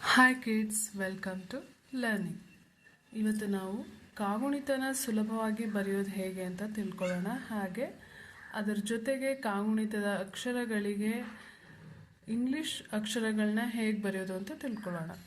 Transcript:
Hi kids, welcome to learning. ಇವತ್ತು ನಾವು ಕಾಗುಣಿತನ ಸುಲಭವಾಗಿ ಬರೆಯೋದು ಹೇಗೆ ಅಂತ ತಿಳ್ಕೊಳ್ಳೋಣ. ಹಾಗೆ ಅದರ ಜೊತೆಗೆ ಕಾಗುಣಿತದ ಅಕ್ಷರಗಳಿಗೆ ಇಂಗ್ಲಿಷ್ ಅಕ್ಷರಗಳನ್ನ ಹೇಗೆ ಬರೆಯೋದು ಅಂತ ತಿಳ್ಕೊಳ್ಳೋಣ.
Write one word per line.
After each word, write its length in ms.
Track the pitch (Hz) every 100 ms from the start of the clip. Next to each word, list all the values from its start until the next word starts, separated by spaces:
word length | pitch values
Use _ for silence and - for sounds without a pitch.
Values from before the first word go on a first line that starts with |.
| - -
Hi 160 | 254 254
kids, 340 | 226 220 220 214 - 202
welcome 420 | 190 190 196 185 180
to 80 | 254 - - - 262
learning. 340 | 240 214 170 165 - - - _ - - _ 220
ಇವತ್ತು 280 | 214 214 208 196
ನಾವು 200 | 190 208 302 - - -
ಕಾಗುಣಿತನ 680 | 202 214 269 285 277 262 262 262
ಸುಲಭವಾಗಿ 640 | - 214 214 220 220 214 226 208
ಬರೆಯೋದು 360 | 196 196 202 196
ಹೇಗೆ 240 | 185 185 185
ಅಂತ 140 | 180 208 214
ತಿಳ್ಕೊಳ್ಳೋಣ. 540 | 190 180 185 180 190 254 -
ಹಾಗೆ 360 | 214 190 180 285 - - - - - - -
ಅದರ 180 | 208 208 208
ಜೊತೆಗೆ 380 | 226 226 269 269 269 254
ಕಾಗುಣಿತದ 600 | 202 208 220 214 214 208 202
ಅಕ್ಷರಗಳಿಗೆ 920 | 190 - 247 247 240 214 202 202 214 233 - - - - - - - - - - - 226
ಇಂಗ್ಲಿಷ್ 380 | 254 294 311 - - 214
ಅಕ್ಷರಗಳನ್ನ 680 | 214 240 220 214 214 214 240 226
ಹೇಗೆ 240 | 220 208 202
ಬರೆಯೋದು 280 | 190 190 185
ಅಂತ 120 | 196 302
ತಿಳ್ಕೊಳ್ಳೋಣ. 480 | 285 220 190 175 160 180